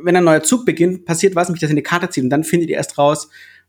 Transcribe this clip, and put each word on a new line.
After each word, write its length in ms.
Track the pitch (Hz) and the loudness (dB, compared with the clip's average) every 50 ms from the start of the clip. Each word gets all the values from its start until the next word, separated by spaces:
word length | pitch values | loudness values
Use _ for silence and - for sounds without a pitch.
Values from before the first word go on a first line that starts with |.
| 147 | -2
wenn 140 | 175 175 | 2 2
ein 80 | 185 175 | 4 4
neuer 180 | 165 156 156 151 | 4 4 4 2
Zug 240 | - 254 240 247 | 0 0 0 0
beginnt, 380 | - 151 - 170 180 185 180 - | -2 0 2 0 0 0 -4 -6
passiert 320 | - 170 165 - 196 190 | -6 -4 0 0 0 2
was, 120 | 170 180 180 | 2 -2 -2
nämlich 120 | 175 165 | -2 -4
dass 100 | 160 147 | -2 -2
ihr 40 | 156 | -2
eine 80 | 147 143 | -2 -2
Karte 280 | - 170 175 180 180 | -2 -2 -2 -2 -4
zieht 140 | - - 127 | -4 -4 -2
und 60 | 127 | 0
dann 140 | 139 151 156 | 0 0 0
findet 260 | - - 175 170 160 | 0 0 0 0 0
ihr 60 | 156 | -2
erst 220 | 147 143 - - - | -4 -4 -6 -2 0
raus, 320 | 143 143 151 151 - - _ - - - - _ _ | 2 2 2 0 -6 -14 _ -20 -20 -20 -20 _ _